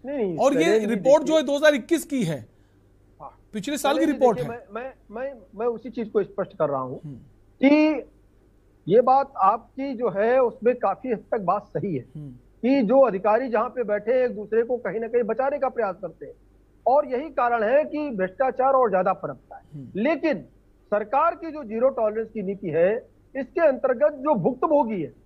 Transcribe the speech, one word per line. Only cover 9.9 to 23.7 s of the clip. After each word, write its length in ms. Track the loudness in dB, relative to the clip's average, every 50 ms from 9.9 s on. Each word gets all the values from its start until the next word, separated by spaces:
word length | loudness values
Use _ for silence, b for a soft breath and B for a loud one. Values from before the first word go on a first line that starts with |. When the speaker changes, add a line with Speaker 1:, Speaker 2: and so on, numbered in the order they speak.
| -6
Speaker 1:
जो 160 | -4 -4 -4
है 300 | -2 0 0 2 4 2
उसमें 360 | 2 0 -2 0 0 0 0
काफी 360 | 2 -2 -2 -2 -4 -4 -6
हद 120 | -6 -6 -4 _
तक 100 | -4 -2
बात 260 | 0 -2 -2 -2 -4
सही 280 | -8 _ -6 -4 -4 -6
है 80 | -6 -8 -10 _
Speaker 2:
हम्म। 140 | -16 -16 -16 -18 -20 _ _ _ _
Speaker 1:
कि 200 | 0 0 2 2
जो 180 | 2 4 6 6
अधिकारी 500 | 6 4 2 0 0 0 0 2 0 -2
जहाँ 200 | -2 -2 -2 -2
पे 140 | -4 -6 -4
बैठे 300 | -4 -4 -4 -2 -2 0
हैं, 60 | 0
एक 160 | 0 -2 -4
दूसरे 280 | -8 -8 -2 -2 -2 0
को 140 | 0 -4
कहीं 220 | -4 -4 -6 -6 -6
ना 80 | -6
कहीं 160 | -2 -2 -2 0
बचाने 360 | 0 -2 -2 -2 -2 -2 -2
का 100 | -4 -4
प्रयास 260 | -2 -2 -4 -4 -4 -8
करते 240 | -12 -14 -14 _ -18
हैं, 80 | -20 -20 _ _ _ _ _ _ _ _ _ _
और 200 | 2 2 2 2
यही 220 | 0 -6 -6 -6 -6
कारण 340 | -2 -2 0 0 0 0 0
है 200 | 2 2 2 2
कि 260 | 0 -4 -6 -6 -6
भ्रष्टाचार 640 | -4 -4 -4 -4 -2 -2 -2 -2 0 0 0 2 4
और 160 | 4 2 2
ज्यादा 240 | 2 0 0 0 -2
पनपता 420 | -2 -6 -12 -12 -12 _ _ -20
है। 80 | -20 _ _ -18
Speaker 2:
हम्म। 260 | -16 -16 -10 -6 -2
Speaker 1:
लेकिन 400 | 0 0 0 0 0 -2 -2 -2 -6 -16 _ _ _ _ _ _ _ _
सरकार 440 | -4 -4 -2 -2 0 2 2 0 0
की 160 | -2 -12 -12
जो 120 | -10 -12 -12
जीरो 260 | -8 -4 0 0 0
टॉलरेंस 400 | 2 0 -2 -2 -2 -4 -8 -6
की 140 | -8 -8 -6
नीति 260 | -6 -6 -6 -6 -2
है, 260 | 2 2 2 2 2 -2 -6 _ _ _ _ _ -10
इसके 320 | -10 -10 -6 _ 2 4
अंतर्गत 460 | 4